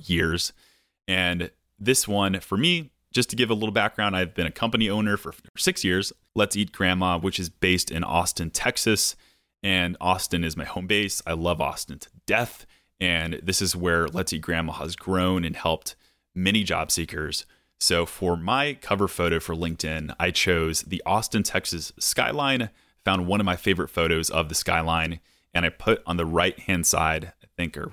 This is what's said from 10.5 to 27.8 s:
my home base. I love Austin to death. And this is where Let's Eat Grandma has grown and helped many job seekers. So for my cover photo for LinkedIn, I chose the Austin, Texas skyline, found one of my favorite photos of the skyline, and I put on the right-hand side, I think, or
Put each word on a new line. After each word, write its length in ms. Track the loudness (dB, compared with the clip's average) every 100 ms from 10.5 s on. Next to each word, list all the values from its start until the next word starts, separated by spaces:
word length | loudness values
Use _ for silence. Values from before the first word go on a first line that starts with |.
| -4
my 60 |
home 240 | -6 -6 0
base. 340 | 0 0 -4 -4
I 60 |
love 280 | -2 0 0
Austin 380 | -2 -4 -10 -14
to 100 | -18 -12 -2
death. 400 | 0 0 -8 -20 _ _ -2
And 400 | 0 2 0 -4
this 180 | -2 0
is 140 | 0 0
where 320 | 2 2 2
Let's 260 | -2 -4
Eat 80 | -4
Grandma 320 | -2 -2 -2
has 220 | -6 -8 -8
grown 480 | -2 2 2 2
and 120 | 0 -2
helped 400 | 0 0 -4 -14 _ _ _
many 300 | 0 2 2
job 260 | 2 -2 0
seekers. 560 | -2 -2 -6 -6 -6 -10 _ _ -2
So 280 | 2 2 0
for 320 | -2 0 0
my 400 | 2 0 0 -4
cover 280 | -2 0 0
photo 320 | 2 0 0
for 160 | -2 -4
LinkedIn, 600 | -4 -4 -4 -4 -6 -2
I 100 | -2
chose 540 | 0 2 2 2 -2
the 180 | -4 -4
Austin, 380 | 0 0 2 0
Texas 500 | 0 -2 -2 -6 -8 -4
skyline, 720 | -2 0 0 0 0 0 -2 _ _ _
found 240 | 0 2 2
one 120 | 2
of 60 | 2
my 100 | 2
favorite 340 | 2 2 0
photos 400 | 0 2 2 2
of 200 | 0 0
the 60 | -2
skyline, 640 | 0 0 2 0 -2 -6 _ _ _
and 140 | 0 0
I 40 |
put 340 | 0 2 2 0
on 100 | -2
the 100 | 0
right-hand 600 | 2 2 0 -2 0 2
side, 480 | 2 2 0 -6 -18
I 40 | _ -8
think, 180 | -8
or 160 | -6